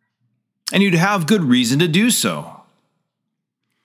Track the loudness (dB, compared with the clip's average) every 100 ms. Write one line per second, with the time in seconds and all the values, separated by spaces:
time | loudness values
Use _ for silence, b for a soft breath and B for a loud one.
0 | _ _ _ _ _ _ -4 0 2 2
1 | 0 0 0 0 2 0 2 0 0 2
2 | 0 0 -4 -6 -10 -18 -20 _ _ _
3 | _ _ _ _ _ _ _ _